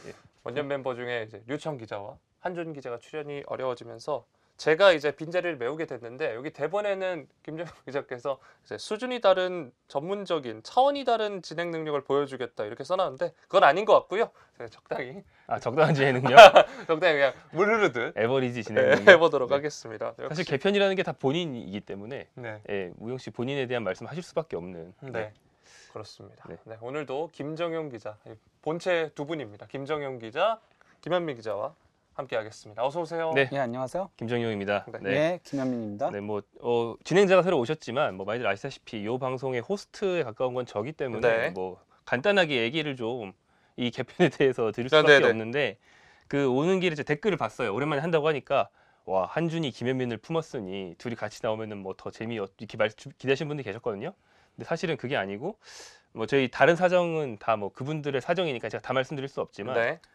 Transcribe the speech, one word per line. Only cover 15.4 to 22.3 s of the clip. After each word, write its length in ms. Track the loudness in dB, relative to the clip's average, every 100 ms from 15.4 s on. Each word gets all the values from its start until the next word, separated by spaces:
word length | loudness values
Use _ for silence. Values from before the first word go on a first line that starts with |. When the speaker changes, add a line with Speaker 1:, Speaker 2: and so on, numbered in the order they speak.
| -6
Speaker 1:
아, 120 | -4
적당한 320 | 0 4 4
진행 220 | 6 4
능력? 240 | 4 10 12
Speaker 2:
<laughs> 500 | 12 12 6 2 -4
적당히 280 | 2 2 4
그냥 180 | 2 0 -6
물 160 | 0 2
흐르듯 460 | 4 2 0 -4 0
Speaker 1:
에버리지 460 | 0 2 0 -4
진행 240 | -2 2 4
Speaker 2:
네, 60 |
Speaker 1:
능력? 180 | 8 10
Speaker 2:
해보도록 380 | 10 8 2 0
Speaker 1:
네. 60 | -2
Speaker 2:
하겠습니다. 560 | -2 -8 -12 -10 -10 -8
Speaker 1:
사실 80 |
Speaker 2:
역시 200 | -8 -6
Speaker 1:
개편이라는 520 | -4 -2 0 2 2 0
게 60 |
다 100 | -4
본인이기 680 | -4 -2 -2 -4 -8 -10 -10
때문에, 460 | -10 -12 -12 -14 -14